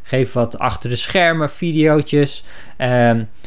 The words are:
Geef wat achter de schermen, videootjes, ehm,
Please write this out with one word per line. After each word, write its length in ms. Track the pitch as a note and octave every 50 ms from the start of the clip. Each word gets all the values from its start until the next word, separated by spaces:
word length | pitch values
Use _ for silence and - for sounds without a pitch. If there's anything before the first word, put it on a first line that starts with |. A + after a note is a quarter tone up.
Geef 300 | - - - C3+ B2+ -
wat 260 | - B2 A#2 A#2 - -
achter 320 | - B2 - - - A#2+
de 60 | A#2+
schermen, 540 | - - - - F#3+ F3 E3 E3 D#3+ D3+ C#3
videootjes, 920 | - - F3+ E3+ D3+ D#3 D3+ D#3 D3+ D3+ D3 - D3 D3 C#3+ C3+ - - - - - - - - -
ehm, 480 | - B2+ B2 B2 B2 A#2+ A#2 A#2 A2+ A2 - - - -